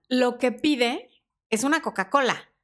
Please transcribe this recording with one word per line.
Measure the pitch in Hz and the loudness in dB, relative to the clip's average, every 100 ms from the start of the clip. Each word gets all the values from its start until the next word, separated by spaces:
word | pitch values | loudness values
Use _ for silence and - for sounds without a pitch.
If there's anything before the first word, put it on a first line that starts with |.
| - | -2
lo | 254 254 240 | 2 2 2
que | 247 | -2
pide | 214 302 269 233 294 - _ _ _ - | 0 0 2 0 -2 -10 _ _ _ -4
es | 214 | -2
una | 269 311 | 0 0
Coca-Cola. | 220 196 190 - 233 - - _ | -2 -4 0 2 2 -2 -6 _